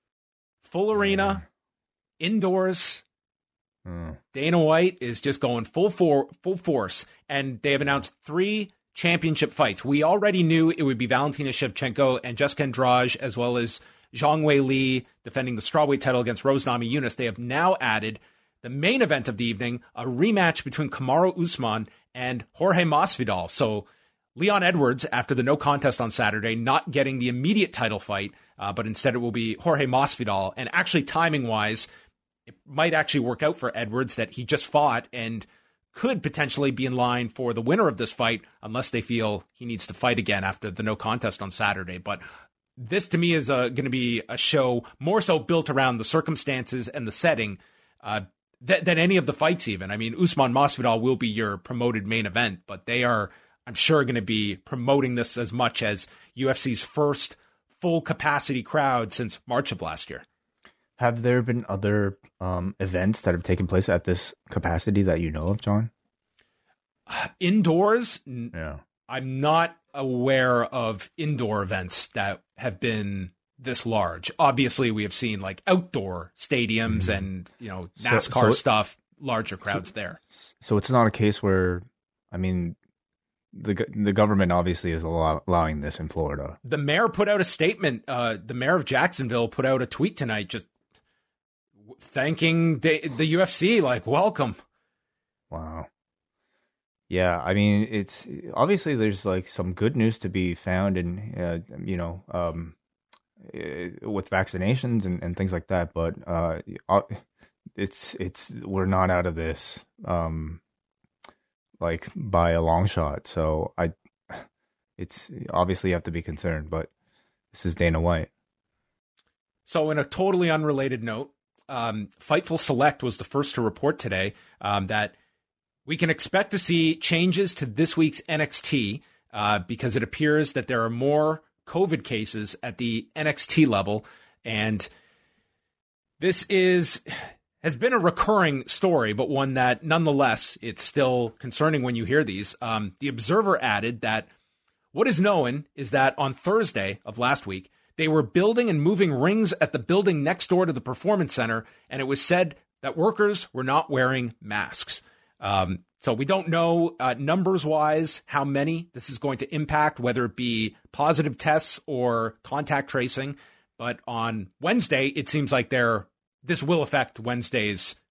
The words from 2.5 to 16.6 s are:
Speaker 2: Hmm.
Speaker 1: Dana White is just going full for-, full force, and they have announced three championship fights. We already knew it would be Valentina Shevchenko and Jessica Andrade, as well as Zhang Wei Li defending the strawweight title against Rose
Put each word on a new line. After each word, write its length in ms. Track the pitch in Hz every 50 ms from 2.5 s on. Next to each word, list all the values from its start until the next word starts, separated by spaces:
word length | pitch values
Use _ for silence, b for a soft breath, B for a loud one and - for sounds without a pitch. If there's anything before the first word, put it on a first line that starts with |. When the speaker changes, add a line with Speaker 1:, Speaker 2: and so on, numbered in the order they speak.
| 185 185 185 185 185 170 - - - - - _ _ _ _ _ _ _ _ _ _ _ _ _ _ _ -
Speaker 2:
Hmm. 240 | 90 87 85 85 80 - - _ _ -
Speaker 1:
Dana 260 | 135 143 165 175 170
White 380 | 156 156 160 165 180 190 180 -
is 220 | 123 120 117 -
just 180 | - 143 135 -
going 240 | - 123 120 117 113
full 280 | - - 143 196 208
for-, 360 | 175 - 180 160 143 139 135 - - _
full 160 | - 180 190 175
force, 480 | - 180 147 123 101 90 - - - b b b b b
and 320 | 139 139 135 135 123 104
they 100 | - 147
have 100 | 139 139
announced 340 | 143 139 139 139 - - - _ _
three 480 | - 151 175 190 208 214 214 208 202 _ _ _ _ -
championship 580 | - - 170 170 165 - 160 151 - 151 127 -
fights. 320 | - 147 113 98 - -
We 160 | 127 143 147 151
already 380 | 160 190 208 208 208 185 185
knew 300 | 170 160 165 160 160 165
it 100 | 165 -
would 160 | 156 135 131 113
be 80 | 123
Valentina 460 | 110 131 127 143 151 - - 143 135
Shevchenko 680 | 127 - 139 120 - - 143 127 110 139 139 131 127 127 -
and 120 | 123 117
Jessica 280 | 107 143 139 - - 147
Andrade, 520 | 135 117 127 131 123 123 127 127 123 - -
as 200 | 135 123 98 120
well 200 | 120 123 123 120
as 220 | 117 110 - - b b b b b b b
Zhang 300 | 117 151 147 151 156 151
Wei 160 | 151 143 139
Li 460 | 139 139 135 135 135 131 131 127 - b b b b
defending 320 | 117 - 135 127 127 120
the 60 | 107
strawweight 400 | - - - 156 151 143 139 139
title 180 | - 135 127 123
against 240 | 120 117 117 - -
Rose 220 | 135 139 135